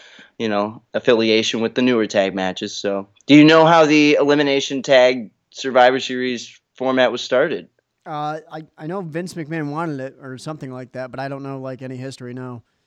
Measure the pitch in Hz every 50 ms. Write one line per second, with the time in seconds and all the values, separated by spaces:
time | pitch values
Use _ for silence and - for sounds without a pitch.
0 | - - _ - - _ _ - 117 107 101 101 104 107 113 - _ _ - 110
1 | - 131 120 110 113 110 110 113 110 - - 113 113 113 - 135 123 127 123 110
2 | 107 104 - 104 95 95 90 98 92 92 92 - 107 104 - - - 101 98 98
3 | 98 _ _ _ _ - 147 151 147 156 160 160 160 160 170 165 156 147 156 151
4 | 147 147 147 - 143 143 147 147 147 139 139 139 139 - 139 131 113 147 135 127
5 | 123 127 131 127 107 92 _ _ _ _ - - - 135 120 127 123 127 131 131
6 | - - 127 127 127 127 123 117 - - - _ _ _ _ - 127 131 131 127
7 | 127 117 117 123 - - 131 123 151 170 123 92 85 _ _ _ _ _ _ _
8 | _ 175 156 147 151 151 156 160 160 165 160 160 139 _ _ - 156 156 180 202
9 | 185 160 143 165 185 175 - 175 151 143 165 165 147 143 143 156 170 160 147 135
10 | 131 135 131 127 139 131 131 127 - 156 156 143 143 131 127 127 127 120 - 127
11 | 131 123 123 131 135 135 139 139 139 139 139 135 131 131 131 120 131 131 131 127
12 | 131 135 127 - 127 123 120 127 127 127 123 113 _ _ _ _ _